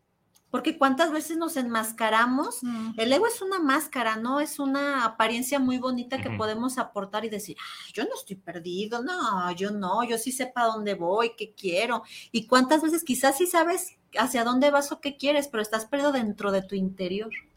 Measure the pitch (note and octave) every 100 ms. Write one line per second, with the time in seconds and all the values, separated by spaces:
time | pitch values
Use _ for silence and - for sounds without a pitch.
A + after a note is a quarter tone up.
0 | _ _ _ _ _ B3+ D#4+ D#4 C4+ C4
1 | E4 D#4 D4+ E4 D#4+ C#4 A#3+ A3+ A3 -
2 | A3 A3 A#3+ C4 F#4+ B4 B3 A#3 A3 A3
3 | A3+ C#4+ A4+ A4+ F#4+ F#4+ D4 C#4 D4+ C4
4 | A3+ A3 A#3 C#4 D4+ - C#4 C#4 C#4+ C#4
5 | A3+ A3+ A3+ A#3 B3+ C#4+ B3+ B3+ B3+ B3
6 | B3 C4 - G#3 G#3+ A3 B3+ B3+ A#3+ G3+
7 | G3 G#3 A3+ G3+ G3 - - - - -
8 | D#4 B4+ - F#3+ - E3+ E3+ F3+ G#3+ A#3+
9 | B3 F4+ A#3+ G3 F3+ F3+ G3+ G#3 F#3 G#3
10 | A#3+ A3+ C4 B3 C4 B3 A#3 G#3+ G#3 F#3
11 | E3+ G#3 A#3 - G#3 - G3 E3+ A#3 A#3
12 | - - - A#3 - B3+ B3+ D#4 D#4+ E4
13 | - B3 C#4 D4 F4+ F4 E4 F4+ - -
14 | _ - B3+ A#3+ A#3 B3 C#4+ C#4+ C#4+ D#4
15 | C#4+ C#4+ C4+ D4 C#4+ A3+ G#3+ A3 A3 C#4+
16 | C#4+ C4+ A3 G3+ G3+ G3 F#3+ G3 F#3+ F#3+
17 | F3+ G3 A3 - -